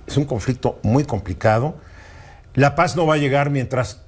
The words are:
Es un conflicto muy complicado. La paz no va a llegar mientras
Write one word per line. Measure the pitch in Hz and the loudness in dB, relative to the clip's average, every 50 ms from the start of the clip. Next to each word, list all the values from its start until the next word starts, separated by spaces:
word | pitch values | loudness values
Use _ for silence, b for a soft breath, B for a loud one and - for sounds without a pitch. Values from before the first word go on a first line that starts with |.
| - | -14
Es | - - | -4 -2
un | 139 147 | -2 -2
conflicto | 139 135 101 - 131 123 - - 123 - - - | -2 -2 -4 -2 -4 -4 -2 -2 -4 -4 -2 0
muy | 107 117 143 143 | 2 2 2 2
complicado. | - 117 98 - 95 92 - - 110 107 117 135 160 - B B B B B B B B B B B B B B B - | 0 -4 -6 -6 -6 -6 0 2 2 2 2 0 -2 -4 B B B B B B B B B B B B B B B 0
La | 131 139 143 143 | 2 2 4 4
paz | 165 175 165 - | 2 0 0 0
no | 180 165 | 0 2
va | 151 156 | 2 2
a | |
llegar | 151 143 135 139 143 143 143 | 2 2 2 2 2 2 0
mientras | 143 135 120 - 180 196 123 - - - - | 0 -2 -2 -2 -2 -4 -4 -4 -8 -16 -4